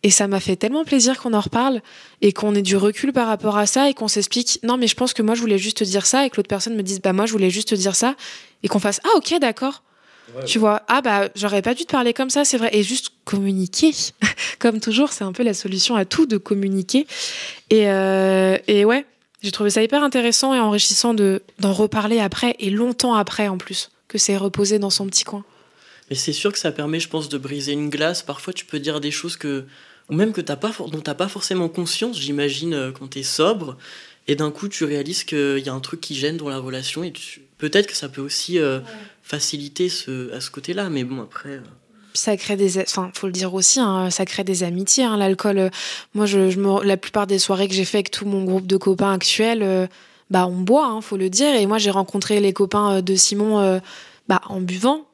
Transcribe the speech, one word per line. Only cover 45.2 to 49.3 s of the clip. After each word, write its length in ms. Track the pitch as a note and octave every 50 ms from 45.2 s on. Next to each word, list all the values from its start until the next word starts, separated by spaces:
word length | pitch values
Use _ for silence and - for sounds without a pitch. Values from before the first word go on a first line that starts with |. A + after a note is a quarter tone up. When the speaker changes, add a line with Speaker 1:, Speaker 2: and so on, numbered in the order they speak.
| G3+ F#3+ F#3+ F#3 - G#3 G3 G3
Speaker 1:
Euh, 100 | F#3+ F#3 F#3 - - - - - - _ _
moi, 120 | G#3 G#3
je, 240 | G3+ G3 G3 F#3+ F#3+
je 100 | F#3 F#3+
me, 240 | G3 G3 G3 G3+ G3
la 120 | G3+ G3
plupart 300 | F#3+ - - - G#3 G3+
des 140 | F#3+ G3 F#3+
soirées 260 | - - G3 F#3 G3
que 80 | G3 F#3
j'ai 100 | F#3+ F#3+
fait 120 | F3 - G#3
avec 140 | G3 - -
tout 140 | - G3+
mon 180 | G3+ G3 F#3+ F#3+
groupe 240 | F#3 F#3 F#3+ F#3+ F#3
de 80 | F#3+
copains 360 | F#3+ - G3 F#3+ F#3 G3 G3 G3
actuels, 520 | F#3 - -